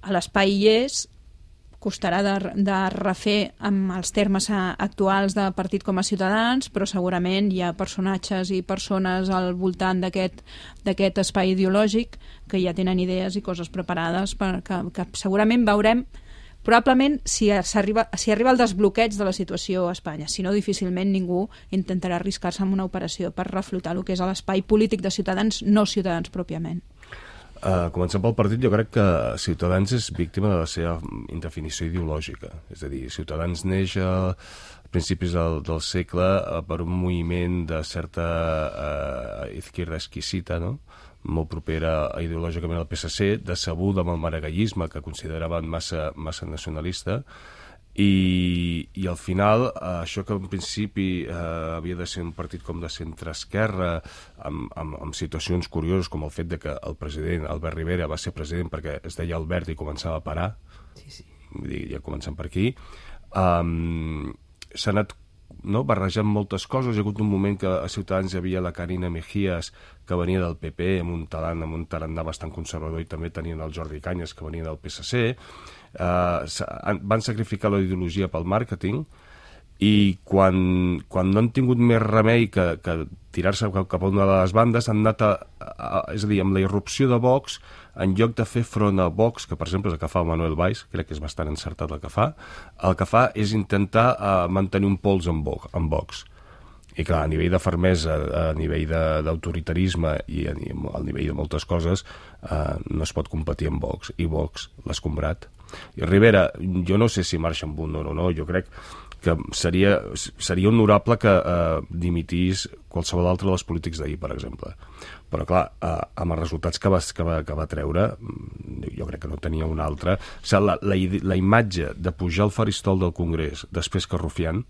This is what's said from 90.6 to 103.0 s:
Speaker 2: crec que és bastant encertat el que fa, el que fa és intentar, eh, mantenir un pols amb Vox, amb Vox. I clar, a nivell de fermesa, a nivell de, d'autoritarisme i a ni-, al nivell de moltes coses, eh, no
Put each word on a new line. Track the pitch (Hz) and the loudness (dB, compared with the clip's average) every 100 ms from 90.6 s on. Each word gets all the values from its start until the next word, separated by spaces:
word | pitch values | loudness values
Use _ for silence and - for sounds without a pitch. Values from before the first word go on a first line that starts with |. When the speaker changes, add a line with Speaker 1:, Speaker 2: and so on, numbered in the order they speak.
| 90 107 - | 0 0 -6
Speaker 2:
crec | 87 82 | -8 -6
que | 76 | -8
és | |
bastant | 76 - 78 | -8 -6 -6
encertat | 76 - - 76 | -4 -8 -6 -6
el | 76 | -6
que | 78 | -6
fa, | - 120 156 - - - - 90 | 0 0 -2 -18 -18 -18 0 2
el | 92 | 2
que | 92 | 4
fa | 117 123 107 | 4 4 2
és | 104 | 0
intentar, | 110 95 101 98 110 120 123 | 0 2 0 2 4 4 4
eh, | 101 95 87 | 4 4 4
mantenir | 95 95 98 98 | 2 2 2 2
un | 98 | 4
pols | 104 98 87 | 4 2 2
amb | 82 71 | 0 -2
Vox, | - - 92 | -4 -4 -2
amb | 80 | 0
Vox. | 76 - - - - - - - - - - | 0 -2 -10 -16 -20 -20 -20 -20 -20 -20 -6
I | 76 | 0
clar, | 85 76 | 2 2
a | |
nivell | 78 85 | 2 2
de | 90 | 2
fermesa, | - 85 92 90 80 78 | 2 2 4 4 2 0
a | 71 73 80 78 | 0 0 0 0
nivell | 78 76 78 | -2 0 0
de, | 80 80 78 78 | 2 2 2 0
d'autoritarisme | 80 87 82 78 82 92 85 82 73 - | -2 -4 -4 -2 2 2 2 0 0 -4
i | 78 73 | -4 -4
a | 73 | -4
ni-, | - 71 73 | -6 -6 -6
al | - 71 | -6 -6
nivell | 67 76 | -4 -4
de | 71 | -2
moltes | 76 76 - | -4 -4 -2
coses, | 87 82 98 - - - - - | 0 2 0 -2 -20 -20 -18 -6
eh, | 78 73 71 - | -2 -2 -4 -4
no | 78 | -4